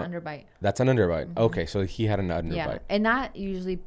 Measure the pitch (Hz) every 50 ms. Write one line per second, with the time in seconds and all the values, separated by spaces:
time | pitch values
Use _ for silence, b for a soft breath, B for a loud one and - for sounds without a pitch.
0 | 90 - 175 175 170 160 151 139 - - - _ - 101 - - 127 131 131 120
1 | 101 87 85 80 69 - 87 - 117 113 - 92 85 78 - 101 98 92 - -
2 | 113 107 104 98 98 90 82 82 82 82 - - 156 - - - - - 190 208
3 | 214 226 226 262 269 - - - 196 196 190 185 180 185 185 175 -